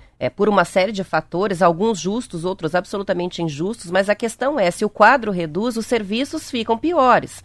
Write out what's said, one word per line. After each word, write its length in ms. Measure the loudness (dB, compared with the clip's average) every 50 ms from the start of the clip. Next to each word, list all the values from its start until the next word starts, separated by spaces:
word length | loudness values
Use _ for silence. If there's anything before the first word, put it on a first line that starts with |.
| -12 _ _ _
É, 80 | -6
por 220 | -6 -2 0 0 2
uma 160 | 4 2 2
série 260 | 2 2 0 0 0
de 120 | -2 -6 -6
fatores, 580 | -2 -2 -4 -2 -2 -4 -2 -2 -2 0 4
alguns 380 | 4 4 4 4 0 0 0 -2
justos, 440 | -4 -4 -4 -4 -6 -8 -10 -6 -6
outros 300 | -6 -4 -4 -4 -2 -2
absolutamente 680 | -2 -2 -2 -6 -6 -4 -2 -2 -2 -2 -4 -4 -4 -4
injustos, 480 | -4 -4 -4 -4 -6 -6 -8 -8 -2
mas 180 | 0 0 2 2
a 60 | 0
questão 440 | 0 -2 -6 -4 -2 -2 -2 0 2
é, 120 | 0 0
se 120 | 0 0 -4
o 60 | -4
quadro 420 | 4 6 6 8 8 6 2 -2
reduz, 460 | -4 -4 -4 -4 -4 -4 -4 -2 -4
os 80 | -4 -2
serviços 640 | -2 -2 -2 -2 -2 -2 -4 -4 -4 -6 -8 -8 -6
ficam 260 | -6 -4 -2 -2 -2
piores. 680 | -2 0 0 2 4 4 6 4 4 2 -2 -10 -18